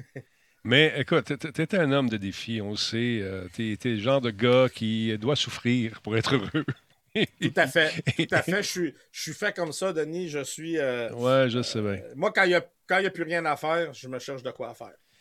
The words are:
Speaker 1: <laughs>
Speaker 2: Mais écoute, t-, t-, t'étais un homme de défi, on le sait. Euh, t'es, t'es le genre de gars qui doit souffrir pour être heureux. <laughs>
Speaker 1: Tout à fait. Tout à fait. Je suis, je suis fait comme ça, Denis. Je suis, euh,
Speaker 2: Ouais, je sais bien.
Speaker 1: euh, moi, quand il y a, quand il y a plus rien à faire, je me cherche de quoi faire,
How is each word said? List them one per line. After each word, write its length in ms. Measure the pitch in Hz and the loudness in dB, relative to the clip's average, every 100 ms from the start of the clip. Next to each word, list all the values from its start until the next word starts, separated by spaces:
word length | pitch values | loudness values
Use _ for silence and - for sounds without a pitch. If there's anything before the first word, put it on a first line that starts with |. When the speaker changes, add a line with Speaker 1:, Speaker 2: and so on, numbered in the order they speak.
| - | -18
Speaker 1:
<laughs> 100 | 135 - _ _ _ | -18 -20 _ _ _
Speaker 2:
Mais 300 | 107 131 156 120 | 2 6 6 2
écoute, 280 | 135 170 | 2 2
t-, 140 | - 143 | 2 -4
t-, 120 | 160 | -4
t'étais 280 | 135 160 196 | -4 0 2
un 120 | 151 | 4
homme 180 | 139 127 | 4 2
de 80 | 110 | 0
défi, 420 | 98 - - 113 | -4 -6 -6 -4
on 80 | 101 | -4
le 60 | 104 | -4
sait. 420 | - 113 120 113 | -2 -2 -2 -2
Euh, 280 | 95 95 90 - | -4 -6 -8 -6
t'es, 200 | 110 104 | -4 -2
t'es 80 | 127 | -2
le 120 | 110 | 0
genre 200 | 110 139 | 2 2
de 100 | 120 | 2
gars 380 | 101 123 127 127 | 2 4 6 4
qui 440 | - 110 110 113 110 | 2 -2 0 -2 -2
doit 160 | 113 | 0
souffrir 640 | 135 - - 120 123 113 110 | 0 -2 -2 0 2 0 -6
pour 140 | - 110 | -2 0
être 180 | - 135 | 2 0
heureux. 280 | 98 160 147 - _ _ _ | 0 -4 -4 -8 _ _ _
<laughs> 0 | 226 - _ | -2 -2 _
Speaker 1:
Tout 100 | 175 - | -2 2
à 100 | 147 | 2
fait. 240 | 165 156 165 - - | 4 2 0 -2 -2
Tout 120 | 160 | 2
à 120 | 165 | 2
fait. 200 | 151 196 | 2 0
Je 60 | 196 | -2
suis, 240 | 180 165 - _ | -4 -4 -6 _
je 100 | - | -12
suis 100 | 160 | -10
fait 200 | 147 208 - | -4 -4 -4
comme 160 | 165 | -6
ça, 200 | 135 190 | -2 -2
Denis. 360 | 160 151 170 175 | -2 -4 -4 -4
Je 160 | 143 | -6
suis, 340 | 135 - 165 160 | -8 -8 -4 0
euh, 320 | 135 123 117 | 0 -2 -4
Speaker 2:
Ouais, 360 | 117 123 135 127 | 0 4 6 4
je 100 | 120 | 2
sais 180 | 120 113 | -2 -2
bien. 140 | 104 | -2
Speaker 1:
euh, 180 | 98 117 | -4 -8
moi, 160 | 127 202 | -2 0
quand 140 | 208 | 4
il 60 | 190 | 4
y 40 | |
a, 100 | 175 170 _ - | 4 0 _ -2
quand 120 | 185 | 0
il 60 | |
y 20 | 196 | 0
a 40 | |
plus 140 | 190 | -2
rien 200 | 160 170 160 | -2 -2 0
à 100 | 143 | -2
faire, 360 | 156 165 160 | 0 0 -2
je 140 | 131 127 | -8 -10
me 140 | 127 | -10
cherche 240 | - 135 | -8 -8
de 60 | 123 | -8
quoi 200 | 117 120 | -8 -12
faire, 200 | 117 107 - _ _ | -12 -18 -20 _ _